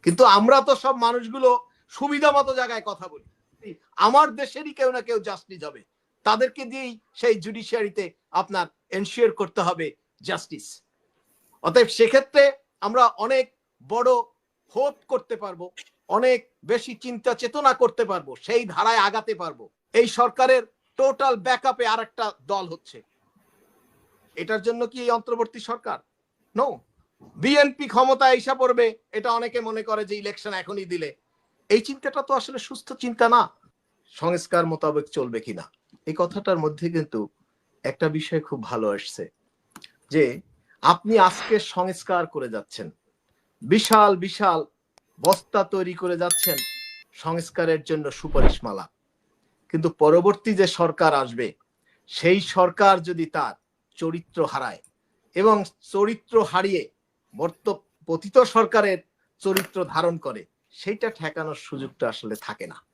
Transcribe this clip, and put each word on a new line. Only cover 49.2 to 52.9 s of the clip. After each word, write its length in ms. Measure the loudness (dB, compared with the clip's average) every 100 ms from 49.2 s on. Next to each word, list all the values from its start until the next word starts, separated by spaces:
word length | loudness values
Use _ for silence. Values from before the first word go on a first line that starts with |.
| _ _ _ _ _
কিন্তু 180 | -4 -4 2
পরবর্তী 480 | 4 6 4 0 -2 0
যে 60 | 0 2
সরকার 340 | -2 2 2 2
আসবে 260 | -2 -6 -8 -10 _ _ _ _ _ -2
সেই 220 | 2 2 0 0
সরকার 380 | 0 4 4